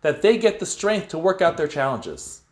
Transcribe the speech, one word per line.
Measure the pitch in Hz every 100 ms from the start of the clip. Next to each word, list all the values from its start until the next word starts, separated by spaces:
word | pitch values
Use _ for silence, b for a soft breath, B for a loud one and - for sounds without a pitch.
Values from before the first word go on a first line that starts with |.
that | 156 143
they | 202 226
get | 220 202
the | 185
strength | - 202 214 -
to | 160
work | 175 190
out | 175 170
their | 151
challenges. | 147 135 120 87 71 - - _